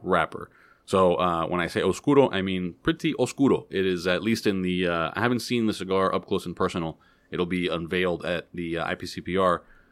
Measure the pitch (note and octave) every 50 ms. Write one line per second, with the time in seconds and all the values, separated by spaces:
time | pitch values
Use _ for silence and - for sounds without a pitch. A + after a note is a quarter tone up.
0 | - F2 F#2 F2 D#2 - - - E2+ - _ _ _ _ _ _ _ - - F#2+
1 | F#2+ F2+ F2 - F2 F2 E2+ E2 E2 - - F2 E2+ E2 - A2 E2 F#2+ F2 -
2 | - - C#3+ C3+ C3 A#2 - G2 F#2 F#2+ F#2+ F#2 F2+ F2 E2+ _ - - E3 E3+
3 | - E3 B2+ - B2 A#2+ - - C#3 B2+ G2+ - - - - F#2+ F#2+ F#2+ F#2 F2
4 | E2 F#2 F2+ F2 E2+ A2 A2+ A2 - A2 G2 F#2+ F#2 F2+ F2+ F2+ F#2 F2 F2 E2+
5 | E2 D#2 - G2 G#2+ B2 B2 A#2 A2+ - C3 A#2+ A2+ A2 G2 - F#2+ F#2 F#2+ F#2+
6 | F#2+ F#2 - F#2 F#2 - G2+ F#2 - F2+ E2 - F#2+ F#2 - F#2 E2 D#2+ D#2 _
7 | _ _ _ _ _ - - D#2+ F2+ E2+ F#2 F2+ F2 E2+ D#2+ E2+ E2+ D#2+ F2+ F2+
8 | F#2 F2+ E2+ E2+ - D#2+ F2 E2 - _ - F2 E2+ E2 E2 E2 D#2+ E2+ F2+ -
9 | - F2+ - - E2 - F2 F#2 F#2+ F2+ F2 E2 - _ - _ _ _